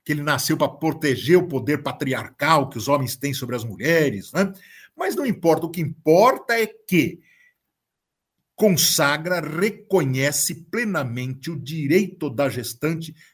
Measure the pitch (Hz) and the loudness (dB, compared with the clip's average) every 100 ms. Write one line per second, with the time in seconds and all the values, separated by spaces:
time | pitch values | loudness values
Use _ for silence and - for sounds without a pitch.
0 | - 147 147 135 - 156 143 - 160 156 | -6 -4 -2 -2 0 0 0 0 -4 0
1 | 151 120 131 180 175 135 110 147 143 131 | 0 0 4 4 4 -2 -2 -2 -4 -6
2 | 139 120 104 - 147 160 135 113 120 143 | -4 -4 -6 -4 2 4 2 -4 -2 0
3 | 123 - 143 131 120 123 113 87 131 165 | 0 -4 -6 -6 -6 -6 -8 -4 2 2
4 | 143 101 - 165 196 190 - - - - | 2 -2 -6 -2 -2 -4 -18 -20 -20 -6
5 | 381 - 277 - 165 156 165 175 156 - | -4 -2 -2 0 2 2 0 -4 -6 -2
6 | 156 170 233 - - 233 220 - - 185 | 4 6 6 4 0 -2 -2 -6 0 2
7 | - - _ _ _ _ _ _ _ _ | 2 -4 _ _ _ _ _ _ _ _
8 | _ _ _ _ _ - 214 165 - - | _ _ _ _ _ 0 2 4 2 2
9 | 143 151 160 180 - - 214 202 - 190 | 2 0 -2 -4 -4 -2 -2 -4 0 0
10 | 143 131 139 143 - - - 220 226 170 | 2 0 0 0 -4 -6 -8 -4 -2 -2
11 | 127 120 127 131 - 156 120 160 139 180 | -4 -6 -8 -8 -10 -10 -8 -6 2 2
12 | 196 - 147 113 139 120 113 - 156 165 | 2 -4 -6 -2 -2 -2 -8 -6 -6 -4
13 | 160 - _ | -8 -16 _